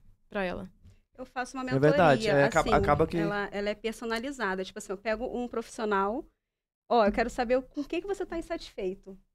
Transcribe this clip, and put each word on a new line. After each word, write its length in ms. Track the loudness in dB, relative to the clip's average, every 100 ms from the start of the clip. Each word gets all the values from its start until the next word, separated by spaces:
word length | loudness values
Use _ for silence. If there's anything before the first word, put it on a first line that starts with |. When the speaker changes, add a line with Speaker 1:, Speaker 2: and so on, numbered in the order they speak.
| -20 -20 _
Speaker 1:
pra 120 | -6 -4
ela. 240 | -6 -10 -16 -20 -20 _ -18
Speaker 2:
Eu 80 | -12
faço 320 | -10 -8 -8
uma 60 |
Speaker 3:
É 20 | -2
Speaker 2:
mentoria, 240 | 4 4
Speaker 3:
verdade, 380 | 6 6 4 4
é, 140 | 4 4
acaba, 240 | 2 2
Speaker 2:
assim, 80 | 2
Speaker 3:
acaba 240 | 4 2 2
que 100 | 0
Speaker 2:
ela, 320 | -2 -2 -4
ela 180 | -4 -4
é 60 | -4
personalizada. 880 | -6 -8 -6 -4 -6 -4 -2 -2
Tipo 160 | -6 -10
assim, 140 | -10
eu 40 | -6
pego 280 | -4 -4 -4 -4
um 120 | -4
profissional, 760 | -6 -8 -6 0 2 0 -2 -8 _ _ _ _ _ 0
"Ó, 160 | 4 4
eu 60 |
quero 180 | 4 0
saber 280 | -2 2 0
o, 40 |
com 200 | 0 -8
o 20 |
que 160 | -6 -4
que 80 | -4
você 180 | -6 -6
tá 120 | -6
insatisfeito." 800 | -6 -8 -8 -8 -6 -8 -12 -20 _